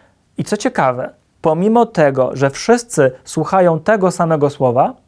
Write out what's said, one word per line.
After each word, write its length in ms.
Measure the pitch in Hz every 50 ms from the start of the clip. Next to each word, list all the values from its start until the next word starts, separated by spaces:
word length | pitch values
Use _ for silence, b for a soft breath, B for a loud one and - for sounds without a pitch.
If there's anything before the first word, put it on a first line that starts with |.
| b b b b b _ _ -
I 60 | -
co 140 | - 208 208
ciekawe, 560 | - 254 - - 156 131 123 123 135 - - _ _ _ _ _
pomimo 440 | - 165 156 165 185 214 226 240 233
tego, 440 | 226 - 180 156 143 135 131 127 127 -
że 160 | 135 139 135
wszyscy 640 | 135 - - - 233 240 - - - 156 139 131 127 B B
słuchają 560 | - - 165 156 - - 190 185 175 165 160
tego 320 | 156 - 214 214 185 185
samego 380 | 170 - 175 165 165 151 143 143
słowa, 440 | 139 - 139 127 117 127 151 220 262 - _